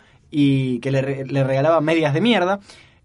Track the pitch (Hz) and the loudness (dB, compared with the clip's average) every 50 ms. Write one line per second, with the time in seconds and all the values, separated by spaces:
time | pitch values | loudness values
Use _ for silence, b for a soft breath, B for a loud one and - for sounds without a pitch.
0 | b b b b b _ 165 147 143 139 135 135 131 127 123 120 120 135 135 135 | b b b b b _ -2 2 2 2 2 2 0 -2 -4 -4 -4 -2 -2 -2
1 | 131 139 135 135 131 131 139 139 135 131 135 135 143 160 165 156 147 160 170 165 | -2 -2 -6 -6 -8 -4 -2 -2 0 0 0 0 2 2 2 2 2 0 0 0
2 | 156 147 139 160 202 247 226 190 175 180 202 196 b b b b b b b b | 0 0 0 0 2 2 2 2 2 0 -2 -4 b b b b b b b b
3 | b | b